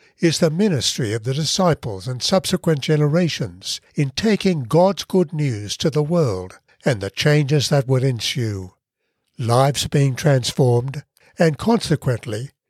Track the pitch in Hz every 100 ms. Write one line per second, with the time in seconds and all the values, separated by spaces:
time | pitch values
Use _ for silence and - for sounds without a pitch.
0 | _ - 165 151 165 160 214 143 - -
1 | 110 113 110 135 151 - 180 147 127 95
2 | 113 127 - 190 - 185 170 147 - 151
3 | 147 165 170 - 113 90 - - _ -
4 | 139 - 220 196 190 165 113 160 190 -
5 | - 185 160 151 147 104 101 - 165 151
6 | 147 175 135 92 92 - _ _ - 107
7 | 98 - 151 147 135 151 - 147 127 131
8 | 135 117 - 139 113 98 92 _ _ _
9 | _ _ _ - 113 120 139 127 - 147
10 | 139 120 151 135 113 - 127 120 131 143
11 | - _ _ - 165 147 208 233 - 151
12 | - 113 - 107 135 _